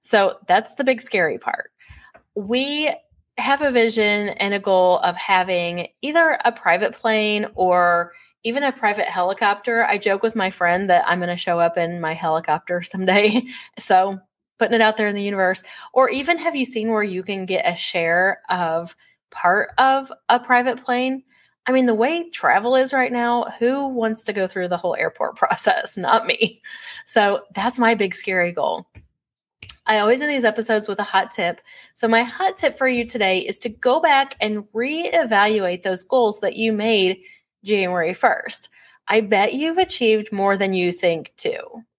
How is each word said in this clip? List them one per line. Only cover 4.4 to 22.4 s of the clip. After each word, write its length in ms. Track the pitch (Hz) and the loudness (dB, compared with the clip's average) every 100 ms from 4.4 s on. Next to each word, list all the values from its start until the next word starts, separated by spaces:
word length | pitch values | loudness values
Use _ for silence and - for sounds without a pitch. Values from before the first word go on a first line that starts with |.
| 196 | -2
a 60 | 202 | -2
goal 400 | 202 185 180 180 | 2 4 4 4
of 160 | 180 170 | 2 -2
having 680 | - 190 185 180 175 175 170 _ | 0 0 2 -2 -2 -6 -10 _
either 360 | 277 311 330 285 | -2 2 2 2
a 80 | 240 | 0
private 420 | 233 180 175 208 | 0 0 2 0
plane 540 | - 226 214 214 208 214 - | -2 0 0 0 -2 -4 -2
or 580 | 185 180 175 170 175 - _ _ | 2 4 4 2 0 -10 _ _
even 200 | 226 247 | -6 -2
a 80 | 285 | -2
private 360 | 254 214 208 - | 0 -2 0 -4
helicopter. 760 | 185 180 190 208 202 - 233 | -2 -2 2 0 0 -2 0
I 140 | 233 202 | 0 0
joke 260 | 202 196 | 0 0
with 120 | 226 220 | -2 -2
my 160 | 190 | -4
friend 380 | - 175 180 196 | 0 0 0 2
that 140 | 175 - | 2 4
I'm 120 | 175 | -2
gonna 160 | 175 175 | -2 -4
show 240 | - 170 | -2 0
up 180 | 170 170 | 0 0
in 220 | 170 175 | -4 -4
my 140 | 160 | -6
helicopter 680 | 160 165 160 160 156 - 175 | -4 -2 -2 0 -4 -2 -6
someday. 600 | 170 190 185 196 208 220 254 | -6 -2 2 4 4 0 -4
<laughs> 60 | - - - | -16 -18 -8
So 420 | - 190 196 190 _ _ _ _ | 2 4 4 -4 _ _ _ _
putting 180 | 214 233 | 0 4
it 60 | |
out 140 | 220 220 | 4 2
there 140 | 208 | -2
in 60 | 202 | -2
the 80 | |
universe. 400 | 202 202 185 185 - - - | -4 0 0 0 -6 -18 -2
Or 180 | 254 262 | 2 2
even, 280 | 262 285 339 | 0 -2 -2
have 180 | 339 294 | -2 -2
you 80 | |
seen 260 | 254 226 220 | -4 -2 -2
where 140 | 220 | -2
you 200 | 208 185 | -2 -6
can 220 | 185 196 185 | -6 -8 -4
get 220 | 185 - | -2 -2
a 80 | 175 | -2
share 680 | - 180 165 170 190 190 - | -4 -2 0 2 2 0 -4
of 480 | 180 165 165 170 - _ _ _ | -4 -2 -2 -6 -16 _ _ _
part 420 | - 175 196 - - | 0 2 2 0 2
of 320 | 262 269 269 - - | 4 2 -2 -16 0
a 100 | 240 | 0
private 420 | 240 247 247 247 | 4 2 2 -4
plane? 420 | - 247 254 262 _ _ _ _ - | -2 -2 -2 -6 _ _ _ _ 0
I 40 | |
mean, 160 | 262 247 | 2 2
the 80 | 220 | 2
way 340 | 247 339 339 | 2 0 -6
travel 460 | - | -2